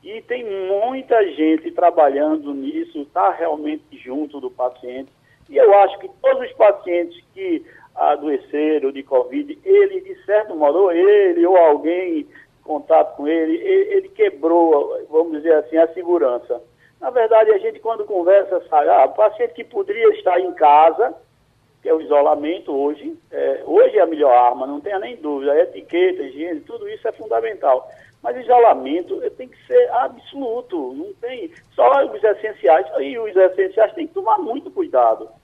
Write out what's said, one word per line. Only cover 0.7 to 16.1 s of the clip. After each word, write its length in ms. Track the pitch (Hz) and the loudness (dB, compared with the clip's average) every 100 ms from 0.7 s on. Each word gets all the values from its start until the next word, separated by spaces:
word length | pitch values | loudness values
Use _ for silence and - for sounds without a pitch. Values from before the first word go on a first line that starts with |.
| 202 233 262 262 233 196 | -2 -2 -6 0 2 2
gente 380 | 147 156 160 170 | 0 0 0 -2
trabalhando 800 | 170 170 165 147 139 151 156 143 | 0 0 4 2 2 -2 -2 -6
nisso, 520 | 139 135 156 165 156 143 | -10 -8 -8 -10 -12 -10
tá 180 | 175 196 | -2 -2
realmente 640 | 170 165 151 151 151 _ 135 | -2 -6 -6 -8 -10 _ -20
junto 420 | 127 135 147 143 | -12 -10 -10 -10
do 100 | 127 | -12
paciente. 600 | 127 127 - 123 127 135 _ _ _ _ | -6 -8 -8 -14 -14 -16 _ _ _ _
E 80 | 285 | 2
eu 160 | 466 202 | 6 6
acho 200 | 392 - | 4 0
que 100 | - _ | -16 _
todos 260 | - 262 254 | -2 -2 -4
os 60 | |
pacientes 680 | - 214 202 185 175 170 - _ | 2 2 2 -4 -4 -4 -10 _
que 320 | - 190 156 - _ _ - | -12 -6 -6 -8 _ _ -2
adoeceram 960 | 151 147 147 139 - 147 151 156 135 | 0 0 -2 -6 -6 -4 -2 -2 -4
de 100 | 135 | -8
covid, 540 | 135 131 123 139 143 156 190 | -2 -2 -2 -6 -8 -12 2
ele, 360 | 202 196 190 | 4 4 -2
de 140 | 185 180 | -12 -16
certo 320 | - 214 214 165 | -2 -2 -2 0
modo, 220 | 147 160 | 0 2
ou 140 | 196 | 2
ele, 540 | 170 190 208 190 170 170 | 4 4 4 2 2 4
ou 120 | 185 | 6
alguém 600 | 165 147 151 180 185 160 | 6 4 -2 -4 -4 -6
em 80 | 143 - _ _ | -8 -20 _ _
contato 520 | - 151 - 160 156 - | -10 -10 2 2 2 -4
com 120 | 143 | -4
ele, 260 | 165 160 | -2 -2
e-, 400 | 170 185 190 202 196 | -4 0 0 2 -2
ele 140 | 190 | -4
quebrou, 960 | - 208 143 160 170 165 147 - - - | -2 -2 0 0 2 4 2 0 -8 -2
vamos 280 | 156 170 151 | -2 -2 -4
dizer 180 | 160 156 | 0 0
assim, 220 | 151 160 | 2 0
a 100 | 165 | 0
segurança. 680 | 180 170 | -2 -2